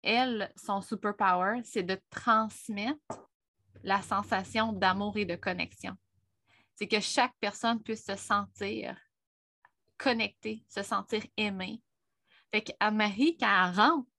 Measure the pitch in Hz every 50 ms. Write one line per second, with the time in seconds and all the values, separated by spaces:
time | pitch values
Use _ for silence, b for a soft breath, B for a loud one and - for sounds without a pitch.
0 | - 277 226 240 254 254 233 214 196 - _ - - - 202 196 190 - 226 202
1 | - 208 202 - 214 190 180 180 180 196 220 247 233 - - 220 180 175 190 190
2 | _ _ - - - 240 220 220 220 214 - - - - 208 202 208 240 302 294
3 | _ _ - - - _ _ _ _ _ _ _ _ _ _ - - 190 190 196
4 | 196 - 208 196 208 - 226 190 185 - - 226 220 226 214 190 190 185 185 196
5 | 202 208 202 214 208 170 170 170 - 196 180 170 165 - - - - 190 190 -
6 | _ _ _ _ _ _ _ _ b b b b b b b - 208 - 220 208
7 | 196 - - - 247 247 _ _ - 202 202 - - 226 233 220 220 - 220 220
8 | - - 196 196 - - 214 202 202 - _ - 202 196 220 226 196 - 190 -
9 | _ _ _ _ _ _ _ _ _ _ _ _ _ - _ _ _ _ _ _
10 | - 269 240 226 220 202 _ _ - 214 220 220 _ _ - 202 202 - 220 196
11 | 202 - - 214 214 - _ - 214 208 196 190 185 185 220 226 _ _ _ _
12 | _ _ _ _ _ b b b b b - 214 - - - _ 202 214 214 214
13 | 214 208 196 208 269 330 330 - 247 214 202 185 185 180 180 196 214 262 330 294
14 | 247 _ _